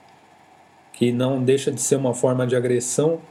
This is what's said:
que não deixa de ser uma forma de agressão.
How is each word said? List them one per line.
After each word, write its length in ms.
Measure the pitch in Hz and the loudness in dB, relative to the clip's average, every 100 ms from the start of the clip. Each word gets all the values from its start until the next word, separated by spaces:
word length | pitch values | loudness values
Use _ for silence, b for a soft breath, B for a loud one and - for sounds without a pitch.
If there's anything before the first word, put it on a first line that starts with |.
| - - - - - - - _ - | -20 -20 -20 -20 -20 -20 -20 _ -20
que 200 | - 120 | -2 -2
não 300 | 120 127 135 | 0 -2 0
deixa 280 | 127 135 143 | 2 2 0
de 100 | 127 | -4
ser 160 | - 135 | -2 0
uma 180 | 135 | 0
forma 320 | 117 131 127 123 | 0 0 0 0
de 100 | 127 | 0
agressão. 640 | 123 123 - - 151 165 - | 0 0 0 0 0 0 -8